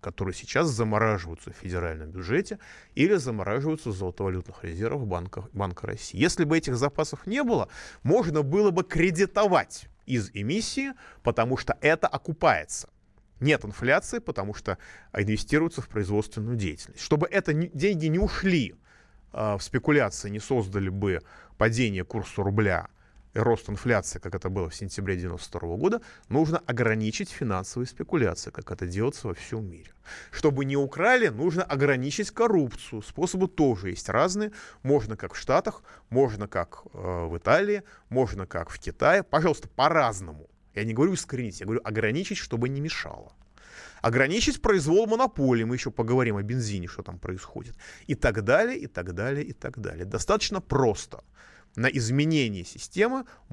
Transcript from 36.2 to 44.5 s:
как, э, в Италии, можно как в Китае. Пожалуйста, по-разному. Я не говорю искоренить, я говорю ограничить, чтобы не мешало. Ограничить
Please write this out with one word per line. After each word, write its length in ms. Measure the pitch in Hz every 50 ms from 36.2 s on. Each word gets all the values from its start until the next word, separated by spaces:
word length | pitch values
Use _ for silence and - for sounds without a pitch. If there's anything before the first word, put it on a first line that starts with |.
| 139 123 107 104 104 98
как, 340 | - 98 87 - - - - - -
э, 340 | 92 95 92 90 87 85
в 120 | 80 85 82
Италии, 460 | - - 127 165 196 208 208 202 180 - - - _ -
можно 380 | 117 127 131 107 95 98 95
как 240 | - - 87 85 -
в 100 | - -
Китае. 420 | - - - - - 135 170 202 190
Пожалуйста, 460 | - - 156 160 175 147 - - -
по-разному. 800 | - - 131 156 170 160 139 117 104 95 98 85 76 76 76 - _ _ _ _ -
Я 100 | 101 104
не 100 | 113 113
говорю 200 | 113 147 190 185
искоренить, 440 | - - - - 127 123 107 90 -
я 80 | 95
говорю 140 | 98 113 120 -
ограничить, 560 | 107 107 110 110 107 113 156 196 - 208 -
чтобы 300 | - - - 113 120 127
не 120 | 139 139
мешало. 520 | 147 160 - - - - - - - - - - - _ _ - - - - - - - - -
Ограничить 600 | - 117 113 123 135 139 175 240 - -